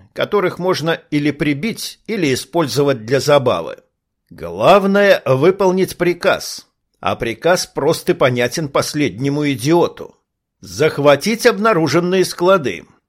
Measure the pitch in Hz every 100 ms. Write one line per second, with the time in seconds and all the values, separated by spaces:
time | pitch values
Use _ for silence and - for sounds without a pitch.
0 | - - 127 208 185 - 180 139 156 160
1 | - 147 147 139 151 139 226 - - -
2 | - 220 151 120 - 170 147 117 143 123
3 | 107 135 143 147 123 90 73 - _ _
4 | _ _ _ 82 85 87 127 196 196 196
5 | 202 170 - 131 165 190 190 185 175 -
6 | 175 170 190 87 - - - _ _ _
7 | 92 104 113 110 160 180 - - 139 156
8 | - 175 139 123 120 170 147 156 - 147
9 | 139 95 139 143 147 131 127 170 127 -
10 | - _ _ _ _ _ 92 90 156 151
11 | 143 143 202 226 240 196 220 180 156 160
12 | 175 190 175 - 180 190 127 82 - _